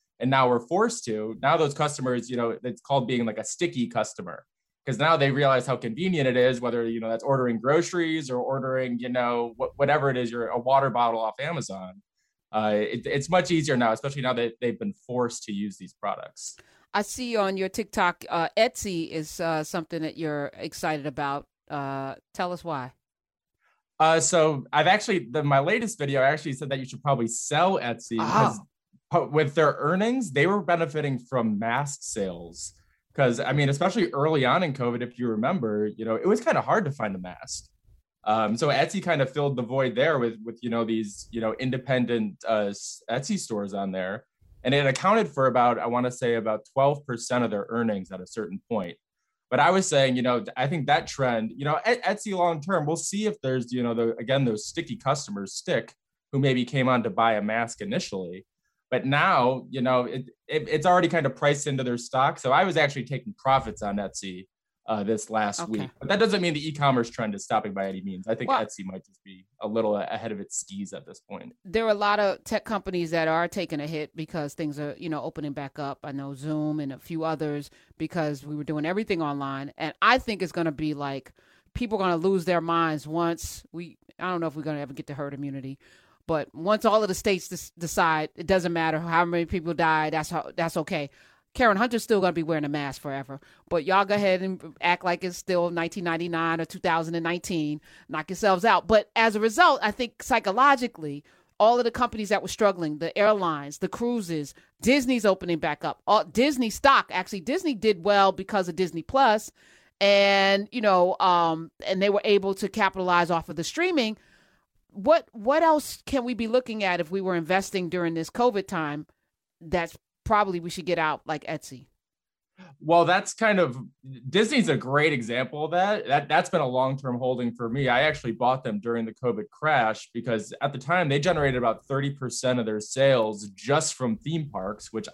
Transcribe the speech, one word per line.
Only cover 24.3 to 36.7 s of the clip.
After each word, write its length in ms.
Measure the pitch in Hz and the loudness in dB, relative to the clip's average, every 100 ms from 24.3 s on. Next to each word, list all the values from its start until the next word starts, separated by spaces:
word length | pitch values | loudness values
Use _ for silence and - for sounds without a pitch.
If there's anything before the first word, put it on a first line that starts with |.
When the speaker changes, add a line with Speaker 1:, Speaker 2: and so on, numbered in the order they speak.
| 170 156 143 - | 4 4 2 0
Speaker 1:
I've 140 | 147 156 | 4 4
actually, 420 | 208 240 190 113 | 4 2 -2 -2
the, 120 | 151 | -2
my 180 | 143 139 | 2 4
latest 380 | 151 233 233 - | 4 0 -2 -4
video, 220 | 147 139 | -2 2
I 60 | 131 | 4
actually 260 | 151 147 | 2 -2
said 160 | 135 143 | -6 -6
that 120 | 139 | -6
you 40 | |
should 180 | 131 120 | -8 -4
probably 260 | 143 127 113 | 0 0 0
sell 500 | - - 147 180 190 | -4 -2 2 2 2
Etsy 400 | 120 117 - 117 | -2 -6 -4 -4
Speaker 2:
Ah. 60 | 110 | 2
Speaker 1:
because 340 | 214 214 107 - _ _ _ - | 4 4 0 -12 _ _ _ -2
po-, 200 | 170 131 | 0 2
with 220 | 147 147 | 2 2
their 200 | 156 147 - | 4 4 4
earnings, 540 | 143 185 220 262 196 | 0 2 2 0 0
they 140 | 139 165 | 2 4
were 140 | 202 | 2
benefiting 580 | 165 170 160 151 147 123 | 2 0 0 -2 -2 -4
from 400 | - 131 113 104 | -2 -2 0 0
mask 420 | 117 127 143 - | 0 -2 -2 -8
sales. 720 | - 110 95 85 85 85 - - _ _ _ | -8 -4 -4 -6 -14 -14 -16 -18 _ _ _
'Cause, 260 | - 131 117 | 0 2 2
I 120 | 127 | 0
mean, 180 | 139 139 | 2 2
especially 400 | 139 180 220 170 | 2 0 2 0
early 320 | 147 160 151 | 2 2 4
on 180 | 123 170 | 4 2
in 120 | 175 | 0
covid, 260 | 127 120 120 | 0 -2 -2
if 180 | 120 120 | -6 -4
you 100 | 123 | -2
remember, 580 | 107 131 185 113 107 107 | 0 0 0 0 0 -2
you 180 | 107 | -4
know, 120 | 110 110 | -4 0
it 100 | 175 | 2
was 160 | - | 2
kinda 180 | 330 185 | 2 0
hard 240 | 123 | 2